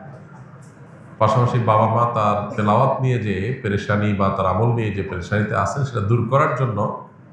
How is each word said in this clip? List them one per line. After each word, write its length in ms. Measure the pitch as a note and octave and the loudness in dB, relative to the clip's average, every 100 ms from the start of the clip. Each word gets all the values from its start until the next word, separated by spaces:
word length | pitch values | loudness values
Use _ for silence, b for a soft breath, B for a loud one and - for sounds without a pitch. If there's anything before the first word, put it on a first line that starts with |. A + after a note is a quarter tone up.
| - - - - - - - - - - - - | -16 -18 -20 -20 -20 -20 -20 -20 -20 -20 -20 0
পাশাপাশি 400 | A2 A#2 A#2+ B2+ | 2 4 2 2
বাবা 360 | A2 G#2+ A2 | 2 4 4
মা 160 | A2+ A#2 | 2 2
তার 420 | A2 G#2 G2+ - - | 2 0 0 -2 -2
তেলাওয়াত 440 | G#2 A2 C3+ C3+ | 2 4 2 2
নিয়ে 180 | C3 B2 | 0 0
যে 420 | G#2 F#2+ G#2 C3 | -2 -2 -4 -4
পেরেশানি 500 | G#2+ G2+ - G#2 G#2 | -4 -2 0 0 0
বা 160 | G2 G2 | 2 0
তার 180 | F#2 F#2 | 0 0
আমল 260 | F#2 A#2 | 2 2
নিয়ে 180 | A#2+ G#2+ | 0 -2
যে 120 | F#2+ | -4
পেরেশানিতে 540 | F#2 F2+ E2+ G#2 G#2 A2 | -6 -6 -2 -2 0 0
আছেন, 280 | G2 D3 | 0 0
সেটা 160 | C3+ A2+ | -2 -2
দূর 260 | G2+ A#2 G#2 | 0 0 2
করার 260 | C3+ D#3 C#3 | 2 2 0
জন্য 520 | B2+ G2+ G#2+ - - - - | -2 -2 -4 -6 -14 -20 -20